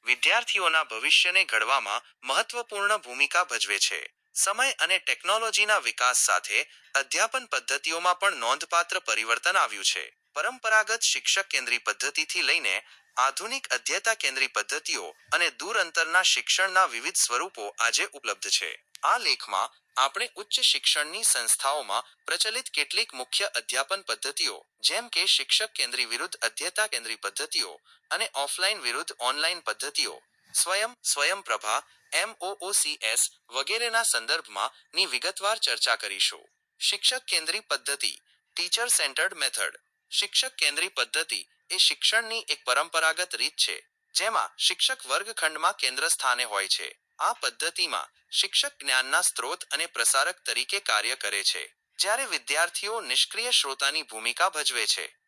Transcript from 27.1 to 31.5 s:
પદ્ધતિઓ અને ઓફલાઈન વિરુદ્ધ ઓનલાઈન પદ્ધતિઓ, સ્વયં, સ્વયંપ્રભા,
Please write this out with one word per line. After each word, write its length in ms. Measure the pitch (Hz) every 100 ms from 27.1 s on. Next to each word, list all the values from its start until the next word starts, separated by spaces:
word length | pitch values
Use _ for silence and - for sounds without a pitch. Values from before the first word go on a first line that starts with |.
| 113
પદ્ધતિઓ 640 | 98 - 156 160 101 76 _ _ _
અને 200 | 170 220
ઓફલાઈન 460 | - 143 - 185 208
વિરુદ્ધ 320 | 120 120 117 -
ઓનલાઈન 400 | 123 143 160 180
પદ્ધતિઓ, 600 | 117 107 147 147 120 73 _ _ _
સ્વયં, 420 | - 165 190 220 247
સ્વયંપ્રભા, 800 | - - 147 196 185